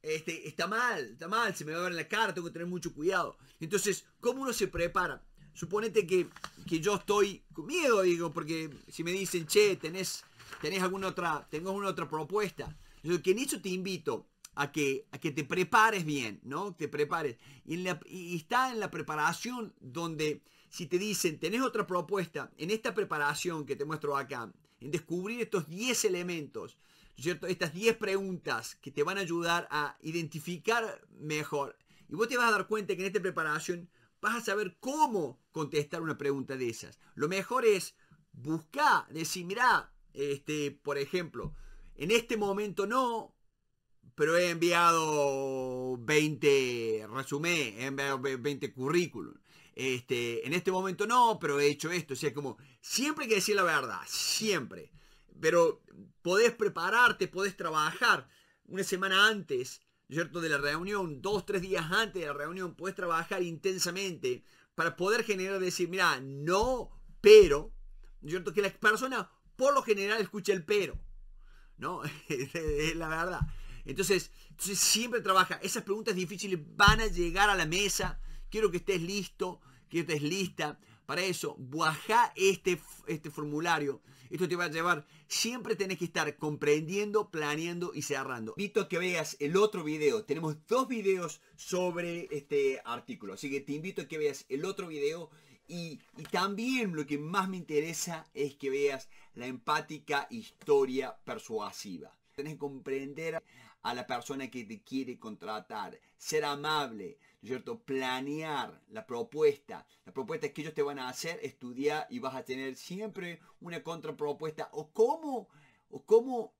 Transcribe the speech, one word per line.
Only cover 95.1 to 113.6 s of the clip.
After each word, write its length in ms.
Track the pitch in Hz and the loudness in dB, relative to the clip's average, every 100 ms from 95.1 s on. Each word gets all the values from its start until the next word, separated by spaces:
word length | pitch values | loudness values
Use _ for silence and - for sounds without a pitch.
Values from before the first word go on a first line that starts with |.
| 170 160 - _ 131 _ | -2 -10 -18 _ -20 _
Y, 320 | 175 165 147 _ - | -10 -8 -12 _ -18
y 60 | |
también 720 | 143 180 190 202 240 262 214 160 | -4 0 0 0 0 0 0 -2
lo 100 | 139 | -2
que 120 | 147 | -2
más 300 | 151 196 190 | 0 -2 -2
me 100 | 190 | -6
interesa 720 | 160 147 160 160 - 160 - | 0 0 0 -6 -6 -8 -10
es 220 | - 143 - | -4 -4 -2
que 140 | 139 | -4
veas 400 | 135 143 131 - - - - | 2 0 0 -10 -20 -20 -12
la 100 | 123 | -10
empática 800 | 127 - 156 151 151 - 143 143 | -8 -2 -2 -2 -12 -2 -2 -2
historia 840 | 117 110 _ - 143 131 131 127 - | -12 -12 _ 4 4 6 0 -4 -8
persuasiva. 920 | - 117 - 110 101 - 107 85 71 _ _ - | -10 -10 -6 -6 -6 -10 -12 -12 -14 _ _ -10
Tenés 180 | 147 | -10
que 60 | 143 | -8
comprender 840 | 143 135 139 135 139 143 165 160 _ - - _ | -8 -8 -6 -6 -6 -8 -6 -6 _ -20 -20 _
a 100 | - | -6
la 140 | 120 123 | -6 -6
persona 420 | 123 113 135 131 | -8 -6 -8 -8
que 140 | 127 | -10
te 180 | 107 110 | -12 -14
quiere 380 | _ 131 127 123 | _ -6 -6 -10
contratar, 800 | 113 104 - 107 - 110 95 - _ _ | -12 -12 -8 -8 -8 -10 -10 -12 _ _
ser 280 | - 156 147 | -2 0 0
amable, 720 | 143 151 156 135 110 90 - _ _ | -4 -2 0 -2 -8 -12 -14 _ _
¿no 60 | 104 | -8
es 20 | |
cierto? 340 | 127 120 113 | -8 -6 -10
Planear 1000 | - 135 131 131 139 151 160 143 110 - _ | -4 -2 -2 -2 -4 -6 -4 -4 -6 -12 _
la 160 | 107 - | -16 -8
propuesta, 800 | 120 113 147 151 143 - 87 - _ - | -6 -6 2 2 2 -10 -16 -16 _ -12
la 80 | |
propuesta 380 | 131 117 160 147 | -10 -6 -6 -6
que 80 | - | -6
ellos 120 | 151 | -8
te 80 | 151 | -2
van 180 | 143 139 | -2 -2
a 100 | 127 | -8
hacer, 300 | - 165 170 | -6 -8 -6
estudiar 640 | 139 - 123 120 143 151 - | -10 -10 -12 -2 0 0 -6
y 100 | 123 | -6
vas 160 | 131 131 | -6 -8
a 100 | 127 | -8
tener 320 | 131 135 127 | -8 -8 -10
siempre 640 | - 185 214 190 175 165 - | -12 -8 -8 -8 -10 -12 -18
una 240 | _ | _